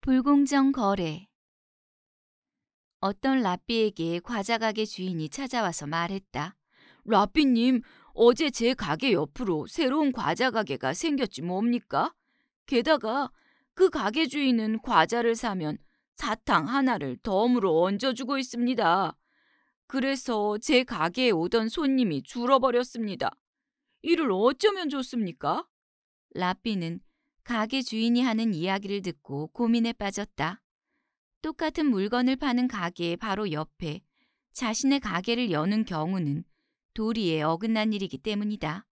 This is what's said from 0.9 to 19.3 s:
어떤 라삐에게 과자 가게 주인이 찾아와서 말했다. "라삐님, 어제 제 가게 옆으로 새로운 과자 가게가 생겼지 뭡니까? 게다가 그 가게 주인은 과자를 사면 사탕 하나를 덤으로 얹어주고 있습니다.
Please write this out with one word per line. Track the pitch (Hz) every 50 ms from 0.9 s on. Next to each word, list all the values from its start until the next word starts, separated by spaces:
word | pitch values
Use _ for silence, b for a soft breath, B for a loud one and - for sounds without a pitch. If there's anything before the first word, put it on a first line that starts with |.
| 202 202 175 160 156 175 196 _ _ _ _ _ _ _ _ _ _ _ _ _ _ _ _ _ _ _ _ _ _ _ _ _ _ _ _ _ _ _ _ _ _ _
어떤 | - 196 202 _ - 269 262 269
라삐에게 | 240 190 180 180 _ - 226 226 220 214 190 - 165 165 170 175
과자 | 170 - 240 214 196 196 233 226
가게 | 226 220 208 214 214
주인이 | 208 - - 185 185 180 160 156 156
찾아와서 | - - 277 254 - 240 220 185 165 - 147
말했다. | 147 156 165 170 170 196 196 _ _ - 127 151 175 - _ _ b b b b b b b b
"라삐님, | - 220 190 202 202 _ 311 302 269 247 226 233 254 262 233 B B B B B B
어제 | B - 220 240 254 - 330 285
제 | 240 - 233 240 262
가게 | - 208 165 147 156 254 277 208
옆으로 | 160 151 143 _ - 254 196 170 151 135
새로운 | - - - 320 254 262 311 302 277
과자 | 254 240 190 143 170 - 247 262
가게가 | 214 214 156 - 139 123 - 131
생겼지 | 151 - - 330 294 262 262 - - -
뭡니까? | 151 175 180 190 214 240 240 240 - _ - 139 196 320 - _ _ _ _ _ _ _ _ _ _
게다가 | - 285 233 233 311 311 269 - 220 226 277 285 240 - _ _ _ _ _ _ _
그 | _ - 359 359
가게 | - 311 214 202 214 294 320
주인은 | 254 - 294 285 262 247 233 220 214 220 226
과자를 | - - 226 175 156 - 226 240 233 233 233
사면 | 233 - 233 196 190 156 151 151 - - _ _ _ _ _ _
사탕 | - - 233 214 226 _ - 226 175 160 -
하나를 | 247 277 269 262 233 185 147 135 123 -
덤으로 | _ - 190 190 220 247 247 247 190 190 156 160
얹어주고 | 175 190 196 190 220 269 254 220 - 226 277
있습니다. | 269 262 - - 233 240 240 254 214 214 165 170 190 190 170 - _ _ _